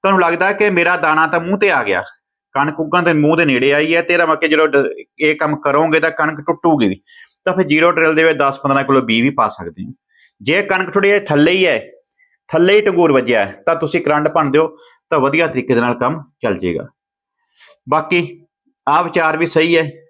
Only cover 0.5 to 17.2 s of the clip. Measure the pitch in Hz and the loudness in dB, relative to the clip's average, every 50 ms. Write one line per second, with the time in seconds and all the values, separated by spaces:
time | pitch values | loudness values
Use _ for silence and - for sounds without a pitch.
0.5 | 196 196 208 208 190 170 170 170 180 175 170 156 156 156 160 156 165 170 170 175 | 0 0 0 0 2 0 0 0 0 0 0 0 2 2 0 0 0 -4 -2 -2
1.5 | 196 196 208 196 165 135 117 101 95 90 - - - _ _ _ _ _ _ _ | -2 0 0 0 0 0 0 0 -2 -4 -4 -8 -16 _ _ _ _ _ _ _
2.5 | _ 135 143 156 151 160 160 151 175 180 170 175 165 151 147 151 160 160 170 147 | _ -2 -2 -2 -4 -6 -6 -2 -2 0 0 2 2 2 2 2 2 2 2 0
3.5 | 131 123 127 139 143 147 156 160 165 170 170 170 175 175 170 160 156 156 165 160 | 0 2 2 2 2 2 0 0 0 -2 0 0 0 0 2 0 0 -2 0 0
4.5 | 156 151 160 151 139 139 135 90 - - - _ _ _ 156 151 156 151 160 151 | 2 2 2 2 2 0 0 0 -6 -10 -16 _ _ _ -2 -2 0 0 -2 -4
5.5 | 151 147 - 147 139 147 160 165 156 165 160 160 160 - 156 156 160 147 147 - | -4 -2 -2 0 0 2 2 2 2 0 0 0 -2 -2 -4 -4 -4 -6 -6 -6
6.5 | 170 - - 170 160 143 117 98 92 95 _ _ - - - - - _ _ 190 | -6 -2 0 0 2 2 0 -2 -2 -6 _ _ -20 -20 -20 -20 -20 _ _ -4
7.5 | 185 185 185 143 147 160 160 175 170 165 165 160 160 156 160 165 156 139 143 139 | -2 -2 0 0 2 2 2 2 2 2 0 2 2 2 2 2 2 2 0 -2
8.5 | 135 - - 139 139 139 135 135 135 135 117 113 113 113 120 139 139 - 113 104 | -2 -2 -2 0 0 0 0 2 0 0 2 0 0 0 0 0 0 0 -2 -2
9.5 | - - 87 85 80 92 95 - - _ _ _ _ _ _ _ _ _ 101 - | -4 -8 -14 -14 -12 -14 -14 -14 -16 _ _ _ _ _ _ _ _ _ -4 -2
10.5 | 160 190 202 - 196 185 190 185 - 202 196 196 202 202 202 - 151 143 147 160 | -2 -2 0 -2 -2 -4 -4 -2 -2 0 2 2 2 2 0 0 2 2 2 2
11.5 | 180 190 185 170 135 110 - - - - _ _ _ _ _ _ _ _ _ - | 2 2 2 0 0 -2 -4 -10 -20 -20 _ _ _ _ _ _ _ _ _ -4
12.5 | - 160 170 185 202 214 208 208 185 170 175 160 139 131 120 113 120 110 98 95 | 0 2 2 4 4 4 2 2 2 2 2 4 2 2 2 2 0 0 0 -2
13.5 | 98 - - - 165 165 165 143 - 170 160 147 151 147 151 156 151 165 151 139 | -6 -6 -2 -2 -2 -2 -2 -2 -2 -2 0 0 0 0 0 0 0 0 0 2
14.5 | 131 151 160 156 156 - - - _ _ _ _ 165 151 127 139 151 160 170 160 | 2 0 0 0 -4 -14 -20 -20 _ _ _ _ -2 0 0 0 0 0 -2 -2
15.5 | - 127 - - 127 117 120 123 120 120 127 123 165 165 - _ _ _ - 113 | -2 -6 -2 0 0 0 0 0 -2 -2 -2 -4 -4 -6 -12 _ _ _ -4 -4
16.5 | 98 85 95 90 82 78 71 - _ _ _ _ _ _ | -4 -2 -4 -4 -4 -6 -8 -12 _ _ _ _ _ _